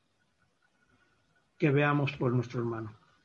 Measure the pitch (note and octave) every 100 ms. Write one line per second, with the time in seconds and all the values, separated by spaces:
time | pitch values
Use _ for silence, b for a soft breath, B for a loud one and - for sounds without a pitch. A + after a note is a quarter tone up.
0 | _ _ _ _ _ _ _ _ _ _
1 | _ _ _ _ _ - D#3 C#3+ D3 D3
2 | C#3 - C3+ B2 A2+ B2+ A#2 A2+ A2 -
3 | _ _